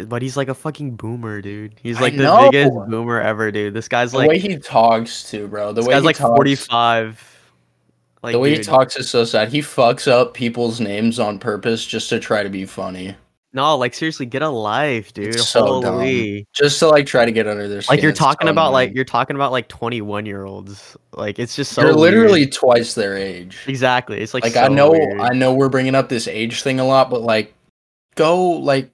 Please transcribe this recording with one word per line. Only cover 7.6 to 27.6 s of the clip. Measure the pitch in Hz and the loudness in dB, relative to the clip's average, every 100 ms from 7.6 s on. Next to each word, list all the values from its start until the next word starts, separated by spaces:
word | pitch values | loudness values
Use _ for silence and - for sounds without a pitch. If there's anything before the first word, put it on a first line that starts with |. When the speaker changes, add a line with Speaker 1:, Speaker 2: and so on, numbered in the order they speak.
| _ _ _ _ _ _ | _ _ _ _ _ _
Speaker 1:
Like, | 120 | -4
Speaker 2:
the | 117 | 0
way | 139 | 2
Speaker 1:
dude. | 151 | 0
Speaker 2:
he | |
talks | 104 131 127 135 | 2 2 2 -2
is | 127 | -2
so | 123 117 | 0 0
sad. | 110 110 | 0 0
He | 143 | -2
fucks | 147 - 120 123 - | -4 2 2 2 2
up | 123 123 | 4 2
people's | - 120 117 120 113 | -2 -6 -2 -4 -4
names | 104 101 113 120 | -6 -2 -2 0
on | 107 98 | -4 -4
purpose | 120 104 113 113 | -6 -4 -2 -4
just | - 110 - | -4 -8 -4
to | 117 | -6
try | - 107 | -2 -2
to | 101 | -2
be | 95 | -6
funny. | 95 - 95 92 92 101 _ _ _ | -10 -10 -10 -10 -12 -14 _ _ _
Speaker 1:
No, | 131 143 147 | -4 -2 0
like, | 123 | -2
seriously, | - 160 156 | -4 -8 -8
get | 123 131 | -8 -6
a | 156 | -4
life, | 123 107 113 151 117 101 | -4 -4 -2 -2 -4 -8
dude. | - 104 | -10 -8
Speaker 2:
It's | 117 117 | -4 -2
so | 117 110 131 | 0 0 0
dumb. | 117 92 | -2 -2
Speaker 1:
Holy. | 131 127 107 101 101 | -2 -2 -4 -8 -10
Speaker 2:
Just | - 143 143 | -2 0 2
to, | 160 | 4
like, | 151 | 4
try | 139 131 117 | 4 2 2
to | |
get | 113 107 | 0 -2
under | 104 101 | -4 -6
their | 101 113 | -6 0
Speaker 1:
Like, | 143 | 2
you're | |
Speaker 2:
skin. | 151 | 2
It's | 143 | 2
Speaker 1:
talking | 147 147 160 | 2 2 0
Speaker 2:
so | |
Speaker 1:
about, | 156 156 | 2 2
like, | 131 131 | 2 0
Speaker 2:
annoying. | 127 | -2
Speaker 1:
you're | |
talking | 127 117 131 143 | -4 -2 -2 -2
about, | 139 | -2
like, | 127 - | -4 -6
twenty-one-year-olds. | - 117 120 104 104 107 98 98 98 98 101 - - _ | -8 -8 -6 -6 -8 -8 -10 -12 -14 -16 -20 -20 -20 _
Like, | - 107 104 | -10 -8 -6
it's | 120 | -8
just | - 135 | -6 -6
so | - | 2
Speaker 2:
You're | 147 | 4
literally | 151 165 214 220 185 | 6 6 6 6 6
Speaker 1:
weird. | 139 | 2
Speaker 2:
twice | - 131 120 117 | 2 4 4 2
their | - 101 | -2 -4
age. | 98 98 90 90 95 - | -4 -6 -10 -14 -14 -8
Speaker 1:
Exactly. | 135 127 127 - 104 | -2 0 0 -2 -8
It's, | 110 | -6
like, | 127 | -4
Speaker 2:
Like, | 117 120 | -2 2
I | 135 | 4
Speaker 1:
so | |
Speaker 2:
know, | 139 147 | 6 6
Speaker 1:
weird. | 165 143 101 | 4 2 0
Speaker 2:
I | 117 | -2
know | 127 127 | 2 2
we're | 131 135 | 2 2
bringing | 131 131 | 0 0
up | 135 131 | 0 0
this | 120 110 | -4 -4
age | 107 113 113 | -4 -6 -4
thing | 139 131 | -4 -2
a | 131 | 2
lot, | 135 127 | 4 2
but, | 123 | 0
like, | 117 110 107 _ | 0 0 -2 _